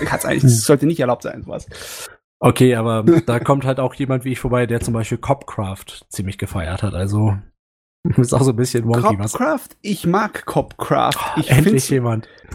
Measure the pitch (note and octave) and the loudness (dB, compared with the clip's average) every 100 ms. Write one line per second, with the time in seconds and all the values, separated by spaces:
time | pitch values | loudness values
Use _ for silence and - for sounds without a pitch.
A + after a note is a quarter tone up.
0 | - - - C3 C3+ A2+ - D3 C#3+ D#3+ | -4 -4 -2 2 4 4 2 2 2 0
1 | B2 A#2 - - F2+ - - - - - | 0 -2 -4 -10 -12 -12 -14 -18 -16 -16
2 | - - _ - B2 - B2+ A2+ A2+ A2+ | -16 -20 _ 0 2 6 4 4 0 2
3 | C3+ E3 - A#2 A#2 C#3 C3 C3 B2+ - | 4 4 2 -2 2 0 2 -2 -2 -4
4 | C3+ C3 C3 A#2+ B2+ B2 A#2 A#2 - A2+ | -2 -2 -2 -4 -2 0 0 -2 -2 -4
5 | A2 A#2 - C3+ - - F#2+ F#2+ - - | -4 -4 -2 -2 -2 -8 -6 -8 -14 -20
6 | _ - F#2+ - G2+ F#2+ D#2+ F#2 G2+ F2 | _ -8 -8 -6 -6 -6 -4 -4 -4 -2
7 | G2 G#2 G#2+ G2 - _ _ _ _ _ | -2 0 0 0 -6 _ _ _ _ _
8 | - B2+ A#2+ B2+ C3 A2+ B2+ A#2+ A2+ A#2+ | 0 2 4 4 2 2 0 0 0 2
9 | G#3 G3 - - C#4 D4 - - G3+ F3+ | 2 0 -4 -2 -2 -2 -6 -12 -6 -4
10 | F3 D4 - - - D3+ - - - C#3 | 0 0 -2 -6 -4 -2 -4 -8 0 2
11 | B2 - - - - C3 F3 C3+ - C3+ | 2 0 -4 -4 4 4 6 4 2 0
12 | A#2+ A2 - - - | 0 -2 -6 -20 -6